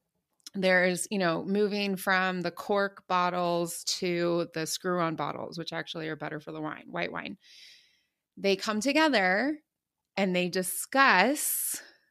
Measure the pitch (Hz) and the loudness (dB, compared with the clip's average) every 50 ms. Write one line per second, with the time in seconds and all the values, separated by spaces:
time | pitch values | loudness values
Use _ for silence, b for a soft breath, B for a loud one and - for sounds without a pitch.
0 | _ _ _ _ _ _ _ _ - - - 196 185 185 185 180 180 185 180 175 | _ _ _ _ _ _ _ _ -18 -10 -4 0 4 4 6 6 6 4 2 0
1 | - - 214 196 180 165 160 170 - 190 196 208 208 196 208 208 202 196 190 185 | -2 -2 -2 0 2 2 2 0 0 0 0 2 2 2 0 0 -2 -2 -2 -2
2 | - 202 190 185 185 185 185 180 170 175 175 - - - 208 202 202 196 196 - | 0 0 2 2 2 0 0 -2 -4 -4 -6 -6 -4 0 0 0 0 0 -4 -8
3 | - - 185 180 180 180 180 180 175 170 175 170 175 170 - - - - - - | -6 -2 0 2 2 2 0 0 0 0 0 0 -2 -2 -6 -6 -6 -6 -4 -2
4 | 190 180 175 170 170 170 170 170 170 170 - 160 160 156 - - - 185 180 180 | -2 -2 0 0 0 0 0 0 -2 -4 -4 -6 -6 -4 -4 -4 -2 -2 0 0
5 | 165 165 156 151 147 147 - 123 - - 160 165 160 - 165 165 160 - - 165 | 0 -2 -2 -2 -4 -4 -6 -6 -10 -10 -10 -10 -10 -8 -8 -8 -8 -8 -10 -8
6 | 156 160 156 147 151 151 156 151 - - 156 156 156 151 - - - - - 170 | -8 -8 -8 -8 -8 -8 -10 -10 -10 -10 -10 -8 -8 -8 -10 -12 -12 -10 -8 -6
7 | 175 - - - - - 180 - B B B B B B B B B B B B | -6 -6 -6 -8 -8 -10 -12 -14 B B B B B B B B B B B B
8 | B B B B B _ _ - 185 196 196 190 - 220 214 214 214 277 277 311 | B B B B B _ _ -4 0 0 0 0 0 -2 -2 0 0 2 4 4
9 | 320 311 262 208 190 185 190 208 247 294 311 294 _ _ _ _ _ _ _ _ | 4 4 4 4 4 4 4 2 2 0 -2 -4 _ _ _ _ _ _ _ _
10 | _ _ - 190 196 185 180 180 180 180 175 190 185 - - - - - - 269 | _ _ -4 0 0 2 2 2 0 0 0 -2 -2 -2 -4 -8 -6 0 4 4
11 | 277 247 196 180 196 247 302 294 - - - - - - - - - B B B | 6 6 8 6 6 4 2 0 -2 -2 -2 -2 -2 -4 -6 -8 -10 B B B
12 | B B | B B